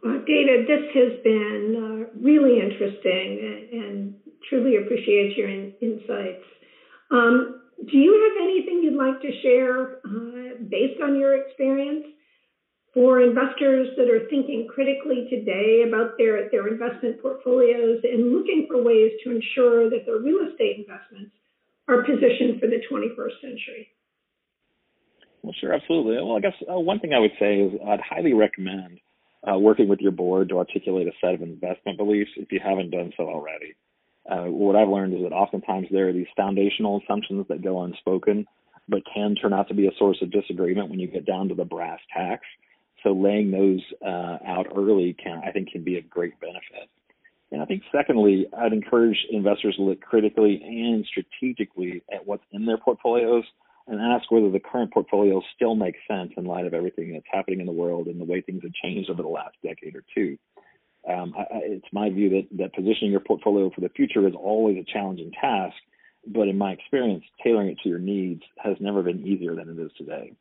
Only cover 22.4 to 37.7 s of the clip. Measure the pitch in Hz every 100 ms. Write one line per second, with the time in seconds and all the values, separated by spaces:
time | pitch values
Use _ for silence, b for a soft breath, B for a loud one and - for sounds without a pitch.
22.4 | 240 226 - 233 - 269 214 240 - -
23.4 | 262 226 254 233 214 _ _ _ _ _
24.4 | _ _ _ _ _ _ _ _ _ _
25.4 | - - - 165 - 165 113 117 180 -
26.4 | 202 185 170 185 165 214 170 135 107 -
27.4 | 104 101 98 101 104 101 - - 165 117
28.4 | 107 - 92 95 90 87 _ _ _ _
29.4 | - 98 104 107 104 98 98 90 90 92
30.4 | 95 92 90 - - 92 87 - 90 90
31.4 | 85 82 90 90 - 95 104 104 104 -
32.4 | - 95 98 95 90 87 87 - 82 80
33.4 | 76 80 78 78 _ _ _ _ - 92
34.4 | 87 82 101 101 107 98 92 90 90 87
35.4 | 101 101 - 95 95 95 95 90 90 -
36.4 | 98 98 101 - 107 101 - 104 107 98
37.4 | 95 85 92